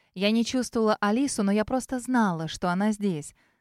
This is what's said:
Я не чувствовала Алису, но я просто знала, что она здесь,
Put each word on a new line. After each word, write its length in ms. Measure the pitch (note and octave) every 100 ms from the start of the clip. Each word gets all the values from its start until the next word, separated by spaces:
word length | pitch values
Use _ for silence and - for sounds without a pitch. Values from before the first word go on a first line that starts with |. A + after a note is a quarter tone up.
| _ F3+
Я 160 | G3+
не 120 | A3+
чувствовала 540 | A3+ B3+ A#3 A#3 G#3+ -
Алису, 440 | G#3 A3+ C#4 -
но 80 | G3
я 120 | G#3
просто 360 | G#3+ B3+ - B3+
знала, 480 | A#3+ B3+ G#3 E3 D#3+
что 220 | - F3+
она 220 | F3 G#3+
здесь, 440 | G#3 G3+ D#3 - - _ _